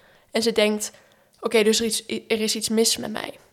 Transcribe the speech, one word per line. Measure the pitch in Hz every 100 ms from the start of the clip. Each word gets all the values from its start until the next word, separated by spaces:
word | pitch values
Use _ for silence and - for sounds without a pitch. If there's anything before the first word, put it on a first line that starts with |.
| _ _ _
En | 226
ze | 226
denkt, | 220 214 208 - - _ _ _ _
"Oké, | 220 226
dus | 214 220
er | 233
is, | 214 -
er | - - 220
is | 220
iets | 220 214
mis | 220 226 -
met | 233
mij." | 214 - - _